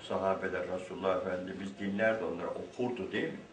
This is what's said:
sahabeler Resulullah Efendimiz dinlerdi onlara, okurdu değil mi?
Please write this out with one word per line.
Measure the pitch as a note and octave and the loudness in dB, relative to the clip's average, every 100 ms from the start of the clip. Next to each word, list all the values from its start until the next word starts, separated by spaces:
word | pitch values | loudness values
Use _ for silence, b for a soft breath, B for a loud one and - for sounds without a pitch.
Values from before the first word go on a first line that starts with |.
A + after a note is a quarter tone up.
sahabeler | - F#2 F#2+ F#2 F#2+ F#2 F2+ | -2 2 2 2 0 0 0
Resulullah | F2+ - F2 F#2+ F2+ | -2 -4 0 2 4
Efendimiz | F#2 F2+ F#2 F#2+ G2 - | 2 0 -2 -4 -6 -4
dinlerdi | G2+ G2+ A2 A2 | -2 4 4 4
onlara, | E2+ E2+ - | 0 -2 -4
okurdu | - - - B2 - F#2+ | -4 -6 -2 0 0 -2
değil | A2 D#3+ | 0 -2
mi? | - - | -4 -10